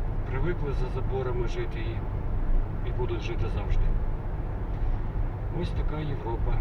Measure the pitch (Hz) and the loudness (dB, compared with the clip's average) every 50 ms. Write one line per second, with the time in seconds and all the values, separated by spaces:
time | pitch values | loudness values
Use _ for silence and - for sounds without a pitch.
0 | - - - - - - 127 131 143 170 170 - 143 139 131 131 131 127 - 131 | -2 -2 0 -2 -2 0 0 2 2 2 2 0 0 0 0 0 0 0 0 -2
1 | - - 131 131 127 123 123 123 120 120 - - - - - - - - - - | 0 0 0 0 0 0 0 0 0 0 0 -2 -2 -2 -2 -2 -2 -2 -2 -2
2 | - - - - - - - - - - - - - - - - - - - - | -2 -2 -2 -2 -2 0 0 2 4 4 4 4 4 2 0 -2 -2 -2 0 0
3 | 123 120 120 113 - - 123 - - - - - - - - - - - - - | 0 0 -2 -2 -2 -2 0 0 0 0 0 0 2 2 4 4 4 4 4 2
4 | - - - - - - - - - - - - - - - - - - - - | 2 0 -2 -2 -2 -4 -4 -4 -4 -4 -4 -4 -4 -4 -2 0 0 0 2 0
5 | - - - - - - - - - - - 165 175 - - - - 143 147 156 | 0 -2 0 0 0 0 -2 -2 -4 -2 -2 -2 -2 -2 -2 0 0 0 0 -2
6 | 156 147 143 - - 165 170 160 - - - - | -2 -2 -2 -2 -2 -2 -2 0 2 2 4 4